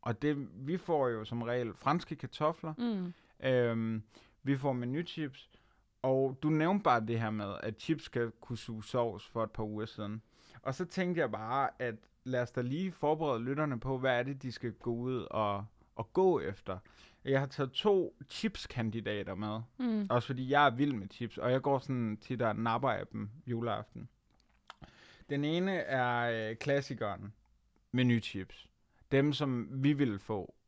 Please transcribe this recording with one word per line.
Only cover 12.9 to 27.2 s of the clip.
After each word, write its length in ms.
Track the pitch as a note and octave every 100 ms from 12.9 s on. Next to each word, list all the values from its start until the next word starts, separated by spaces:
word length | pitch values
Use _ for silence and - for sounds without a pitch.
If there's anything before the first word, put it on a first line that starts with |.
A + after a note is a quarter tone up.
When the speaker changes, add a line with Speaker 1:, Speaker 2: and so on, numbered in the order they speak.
Speaker 1:
forberede 520 | E3 D3+ D#3 D#3 A#2
lytterne 360 | A#2+ C#3 D3+ B2
på, 180 | C3 C3
hvad 200 | C3 B2
er 40 |
det, 200 | C3 C#3
de 100 | C3
skal 200 | A2+ A#2+
gå 220 | - A#2
ud 320 | A#2 B2 B2+ F#2
og, 340 | - G#2 G2+ G#2+ _ _ -
og 160 | A2
gå 280 | - F#3 D#3
efter. 380 | C#2+ G2+ - F#2 - - - _
Jeg 160 | - C3+
har 60 | C#3
taget 260 | - C3+
to 440 | - G#3+ G3 E3+ - -
chipskandidater 1040 | - A3 - - B2 A2+ A2+ G#2+ G#2 F#2+
med. 260 | F#2+ G#2+ A2 A#2 -
Speaker 2:
Mm. 280 | B3 A3 G3+
Speaker 1:
Også 160 | A#2+ -
fordi 240 | B2+ C3
jeg 160 | C#3+ C#3+
er 40 |
vild 220 | A#2+ D3
med 160 | A#2+ G2
chips, 260 | - A#2 -
og 140 | B2
jeg 100 | C3
går 160 | C#3+ C#3
sådan 400 | - B2+ A2+ G#2
tit 220 | - B2
og 140 | A#2 G#2+
napper 340 | A2+ A2+ C3+
af 160 | G#2 F2+
dem 240 | A2 G#2+ B2 -
juleaften. 640 | A#2 A#2 G#2+ G#2+ - - _ _ _ _ _ _ - - - - - -
Den 140 | C#3
ene 280 | D3 E3 F#3+ F#3
er, 720 | - C3 B2 A#2+ A#2+ A2+ A2
øh, 60 | A2+
klassikeren, 760 | - C#3 C3+ A#2 G#2+ F#2